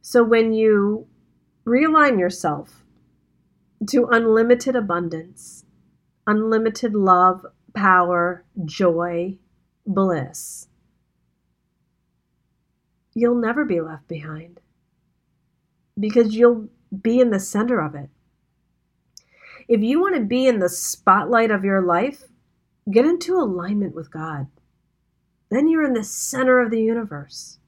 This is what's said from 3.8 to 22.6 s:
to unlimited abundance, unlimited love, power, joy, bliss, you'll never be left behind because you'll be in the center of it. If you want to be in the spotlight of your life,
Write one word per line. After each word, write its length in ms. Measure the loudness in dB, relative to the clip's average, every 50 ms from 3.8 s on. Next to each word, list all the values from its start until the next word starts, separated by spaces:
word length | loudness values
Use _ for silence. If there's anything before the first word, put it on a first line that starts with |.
| -8 0
to 180 | 2 0 2
unlimited 680 | 4 2 2 4 4 2 2 4 4 2 2 2 -4 -2
abundance, 880 | -2 -2 -2 -4 -4 -4 -6 -8 -10 -12 -14 -20 -20 -20 -20 -20 -20 _ _ _ _ _ _ _ _ _ _ _ _ _
unlimited 680 | -2 -2 -2 0 0 0 0 0 -2 -4 -4 -6 -4 -2
love, 520 | 0 4 4 4 6 6 4 2 0 -10 -20 _ _ _ _ _
power, 720 | -2 2 4 4 4 4 2 0 0 0 -2 -4 -6 _ _ _ -12 -12
joy, 720 | -10 -4 0 0 2 2 0 -4 -4 -4 -6 -6 -6 -8 -14 _ _ _ _ _ _ _ _ _
bliss, 840 | -4 -2 0 0 0 0 -2 -4 -8 -12 -16 -16 -16 -16 -18 -20 _ _ _ _ _ _ _ _ _ _ _ _ _ _ _ _ _ _ _ _ _ _ _ _ _ _ _ _ _ _ _ _ _ _ _ _ _ _ _ _ _ _ _ _ _ _ _ _ _ _
you'll 200 | -2 0 0 0
never 300 | 0 -2 -2 -2 -4 -2
be 160 | -2 -2 -4
left 260 | -4 -6 -12 -16 _
behind 540 | _ -14 -12 -12 -12 -14 -14 -16 -18 -20 -20 _ _ _ _ _ _ _ _ _ _ _ _ _ _ _ _ _ _ _ _ _ _ _ _ _ _ _ -6
because 360 | -6 0 2 2 2 2 2
you'll 340 | 4 4 4 4 2 -6 -14 _ _ _ _ -14 -4
be 180 | -2 0 2 4
in 100 | 4 2
the 100 | 2 -2
center 400 | -4 -4 -4 -2 -2 0 -2 -2
of 140 | -2 -6 -8
it. 140 | -12 -16 -18 _ _ _ _ _ _ _ _ _ _ _ _ _ _ _ _ _ _ _ _ _ -20 _ _ _ _ _ -20 -20 -20 -2 -2
If 140 | 0 0
you 180 | 2 0 2 2
want 160 | 2 2 0
to 60 | -2
be 240 | -2 -2 -2 2 2
in 120 | 2 2 2
the 100 | 0 -2
spotlight 840 | -4 -4 -8 -10 -10 -2 _ 4 4 4 2 0 2 2 2 2
of 140 | 0 0 0
your 180 | 0 0 0
life, 420 | 0 2 0 0 0 -2 -6 -8 -20 -20 _ _ _ _ _ _